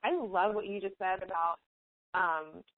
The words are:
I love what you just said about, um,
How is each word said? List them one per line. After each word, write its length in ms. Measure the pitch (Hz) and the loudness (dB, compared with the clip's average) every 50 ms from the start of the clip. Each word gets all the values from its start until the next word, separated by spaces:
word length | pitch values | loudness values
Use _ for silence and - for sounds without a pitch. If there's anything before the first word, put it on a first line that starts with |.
| - | 0
I 100 | 240 359 | 0 2
love 380 | 349 254 196 185 180 185 214 208 | 2 0 0 2 2 4 4 2
what 140 | 208 196 196 | 0 -2 -4
you 140 | 202 202 | -4 -4
just 160 | 185 190 196 - | -4 -6 -6 -4
said 260 | 196 185 190 190 185 | -2 -2 -2 -2 -4
about, 320 | 190 180 165 165 170 170 - _ _ _ _ _ _ _ _ _ _ - | -4 -2 0 2 2 0 -2 _ _ _ _ _ _ _ _ _ _ 0
um, 480 | 180 185 170 160 156 156 156 165 175 - _ _ | 2 2 2 2 0 -2 -6 -12 -16 -18 _ _